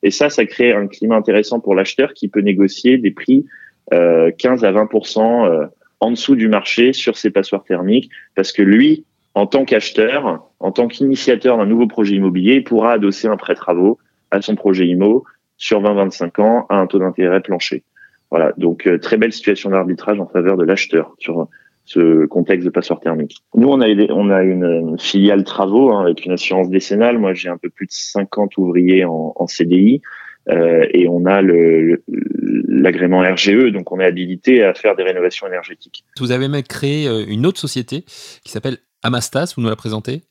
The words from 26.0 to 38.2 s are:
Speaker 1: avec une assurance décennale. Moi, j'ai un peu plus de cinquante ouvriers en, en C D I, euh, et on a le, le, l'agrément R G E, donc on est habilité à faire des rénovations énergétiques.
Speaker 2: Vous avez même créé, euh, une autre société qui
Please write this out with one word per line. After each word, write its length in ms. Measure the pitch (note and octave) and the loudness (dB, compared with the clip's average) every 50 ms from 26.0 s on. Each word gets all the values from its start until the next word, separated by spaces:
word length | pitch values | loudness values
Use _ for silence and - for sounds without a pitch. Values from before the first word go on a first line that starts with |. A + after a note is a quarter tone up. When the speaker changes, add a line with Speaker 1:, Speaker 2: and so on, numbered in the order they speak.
| F#2+ | 0
Speaker 1:
avec 220 | F2 E2+ - - | 0 -2 -2 -4
une 80 | F#2 F#2 | -6 -6
assurance 360 | F2 - - F#2+ F#2 F#2 F2+ | -4 -4 -4 -2 -2 0 0
décennale. 500 | F#2 F#2+ - - G2 G#2 A2+ A#2+ A#2+ A#2 | 0 -2 -2 -2 -2 0 2 2 2 0
Moi, 160 | G#2+ F#2+ F#2 | 0 -2 -2
j'ai 140 | F2 - F2+ | -4 -6 -10
un 100 | F2 E2+ | -10 -8
peu 120 | - F2 | -10 -12
plus 160 | _ - G2 | _ -10 -14
de 60 | F#2 - | -12 -12
cinquante 640 | - - - - G#2 G2 G2 - - G#2 G2 - | -14 -14 -8 -6 -6 -6 -4 -4 -4 -4 -4 -2
ouvriers 480 | - F#2+ F2+ E2+ F2 F2+ F2+ F#2 F#2+ F#2 | -2 -2 0 2 2 4 4 4 2 2
en, 300 | F2 E2 D#2+ D#2 D#2 - | 0 -4 -6 -6 -8 -6
en 100 | - F2 | -6 -8
C 200 | E2+ - - F2 | -8 -4 -4 -2
D 100 | E2+ F2 | 2 2
I, 260 | F2+ G2 G#2+ B2+ C#3+ _ - - - - - - _ _ - | 4 4 4 4 2 _ -10 -20 -20 -20 -20 -20 _ _ -2
euh, 360 | E2 E2+ E2+ E2+ E2 E2 D#2+ - - | 0 2 2 2 4 2 2 2 2
et 140 | - F2+ | 2 2
on 200 | F2 F2 F2 F2 | 2 0 0 0
a 160 | F2+ G2 G2 G2 | 2 2 4 4
le, 380 | F#2+ E2+ E2+ E2+ E2 D#2+ D#2+ D#2+ | 4 4 4 4 4 4 4 4
le, 200 | E2 E2+ - _ - - - - - - - - - - - - | 2 0 0 _ -8 -8 -8 -6 -6 -6 -6 -4 -2 -2 -2 -2
l'agrément 540 | - - - C#2 F#2 F2 E2+ F2+ F2 F#2 F#2 | 0 0 2 2 2 2 2 0 2 2 2
R 160 | F#2 F#2 F#2+ | 2 2 0
G 180 | F#2 - G2 G2 | 0 2 2 4
E, 160 | A#2 C3 A#2+ | 4 4 2
donc 220 | G#2 G2 F2+ - F#2 | 0 -2 -8 -8 -6
on 80 | F#2 | 0
est 40 | F#2+ | 0
habilité 600 | F#2 F2 F2+ F2+ F2 F#2 F2 _ - C3 B2 G#2+ | 0 0 0 -6 -8 -8 -4 _ 4 4 6 4
à 100 | F#2+ F2+ | 4 0
faire 220 | - - G#2+ G2 | 0 0 0 0
des 80 | F#2 F#2 | 0 -2
rénovations 420 | F#2 F#2 F2+ F2+ F2+ - - - | -2 -2 0 -2 -2 -4 -4 -10
énergétiques. 560 | G2 F#2 F2+ E2+ - F2+ _ - _ - - _ _ _ - | -8 -10 -10 -10 -12 -20 _ -20 _ -20 -20 _ _ _ -8
Speaker 2:
Vous 140 | C3 A#2+ B2 | -4 -4 -2
avez 160 | B2+ C3 C#3 | -2 -2 -4
même 140 | D3 C#3+ C3 | -4 -6 -8
créé, 440 | _ - - - C#3 C#3+ D3+ D3+ | _ -10 -6 -6 -4 -4 -4 -4
euh, 180 | C#3 A2+ A2 G#2+ G2+ | -4 -4 -4 -6 -6
une 180 | G#2 G#2 B2+ | -4 -2 -2
autre 140 | F3 G3 - | -2 -2 -4
société 420 | - C#3+ - C#3 B2 - - C3+ C3+ | -10 -8 -8 -8 -8 -8 -10 -12 -12
qui 480 | _ - - | _ -20 -20